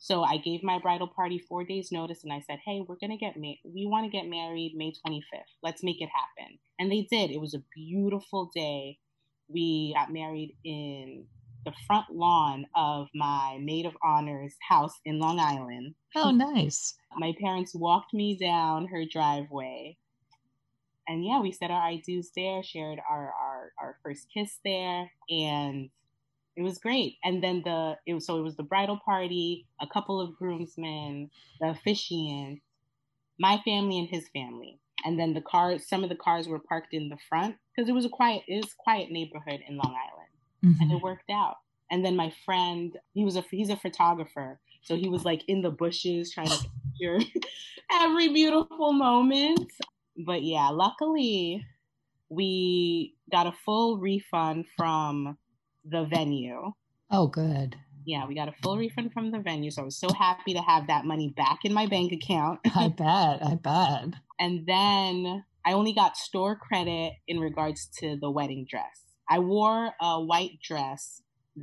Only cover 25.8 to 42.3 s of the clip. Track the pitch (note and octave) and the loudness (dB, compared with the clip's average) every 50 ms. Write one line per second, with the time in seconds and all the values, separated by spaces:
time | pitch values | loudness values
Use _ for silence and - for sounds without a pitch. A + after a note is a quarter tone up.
25.8 | C3+ C3+ _ _ _ _ _ _ _ _ _ _ _ _ _ E3+ F3 F#3+ F3+ - | -10 -12 _ _ _ _ _ _ _ _ _ _ _ _ _ -6 -4 -4 -4 -4
26.8 | - A3+ B3+ C4+ G3 B2+ - _ - F#3 F#3 F#3 F3 F#3 F3+ F3+ D#3+ F3 E3 E3 | -4 -2 0 0 0 -2 -4 _ -4 -2 -2 0 0 0 0 -2 -2 -2 -2 -2
27.8 | D#3+ D#3 D#3 - - E3+ E3+ D#3+ D#3 - E3+ D#3+ D#3 D#3+ D3+ D3 D3 D3 F#3+ G3 | -2 -2 -4 -6 -6 -6 -6 -6 -4 -4 -4 -4 -4 -4 -6 -8 -6 -2 0 0
28.8 | G3+ G3 G#3 G3+ - G#3+ G3 F#3+ F#3 F3 F3+ F3 E3+ E3+ F3 F3 - _ _ - | 0 0 -2 -4 -2 0 0 0 0 -2 -2 -2 -2 -2 -4 -6 -8 _ _ -12
29.8 | - D3 - G#3 G3+ - G3 F#3+ F#3 E3+ D#3+ - F#3 F3+ F3 E3 E3+ E3 - E3+ | -10 -6 -4 -4 -4 -2 -2 -4 -4 -6 -6 -6 -6 -4 -4 -6 -8 -10 -10 -10
30.8 | D#3+ D#3+ D#3 D3+ D3 D3 C#3+ C#3+ D3 D3 _ _ - _ - - D#3+ D#3+ D#3+ D#3 | -8 -8 -8 -8 -8 -8 -8 -10 -10 -12 _ _ -20 _ -8 -4 -4 -4 -4 -2
31.8 | - G#3 G#3 G3+ - - F3 E3 D#3 D3+ C#3+ C#3 C#3 C3+ C#3+ C#3+ _ _ _ _ | 0 0 0 0 -2 -4 -4 -4 -4 -4 -6 -6 -8 -10 -12 -14 _ _ _ _
32.8 | _ _ _ _ _ _ _ _ _ _ _ - F#3 F#3+ G#3 G#3 - A3+ G#3 G3+ | _ _ _ _ _ _ _ _ _ _ _ 0 2 4 4 4 2 0 0 2
33.8 | G3+ G3 F#3+ F3+ F3 E3+ F3+ E3 D#3 - - C#3+ B2+ A#2+ A#2+ A#2+ B2+ - - _ | 2 0 0 0 -2 -2 -4 -6 -6 -6 -10 -10 -10 -10 -12 -14 -16 -16 -20 _
34.8 | _ _ _ - - D#3+ E3+ E3 E3 D#3+ D#3 D#3 D#3 - - F3 F3 F3+ F3+ D3 | _ _ _ -6 -4 -2 0 0 0 0 -2 -2 -2 0 2 4 4 4 2 -2
35.8 | - - G3+ F#3 F#3+ F3 F3 D#3+ - D#3+ E3+ E3+ D#3+ D#3+ D#3+ D3+ - - E3 E3 | -4 -4 -2 -2 -2 -2 -4 -2 0 0 2 2 0 -4 -6 -8 -6 -4 -6 -6
36.8 | D#3+ - - D#3 D3+ D3 D3 D3 - - D#3+ E3 F#3 A3 G#3 - _ _ _ - | -6 -6 -8 -6 -6 -8 -10 -12 -8 -4 -2 0 0 -2 -4 -8 _ _ _ -2
37.8 | A#3 A3+ B3 B3+ A#3+ A#3+ A#3+ - A#3+ A#3+ A3 G3 - - F#3+ G#3 G#3+ - - - | 0 0 2 2 0 0 0 2 2 2 2 0 -4 -6 -6 -4 -6 -6 -10 -4
38.8 | - A3+ A3+ G3+ F3 - E3 E3 D#3+ D3+ - D#3 D3 D3+ C#3 C#3 - - C#3+ C#3 | 0 0 0 0 0 -4 -6 -6 -8 -8 -10 -10 -10 -8 -10 -10 -10 -10 -6 -4
39.8 | C3+ B2+ B2 B2+ C3 - - D#2+ E2 - _ _ _ _ _ _ - F3 E3 D3 | -4 -4 -4 -4 -8 -10 -12 -18 -20 -20 _ _ _ _ _ _ 6 8 8 8
40.8 | D#3+ D3+ D#3 F3 F#3 F#3 F#3 - - - G3+ G#3 F#3+ - - - _ _ _ _ | 6 4 2 2 0 -2 -6 -6 -6 -4 0 0 0 0 -2 -6 _ _ _ _
41.8 | _ - F3 F3+ F#3 F#3 F#3 F3+ E3 D#3+ | _ -4 0 0 2 2 2 0 0 -2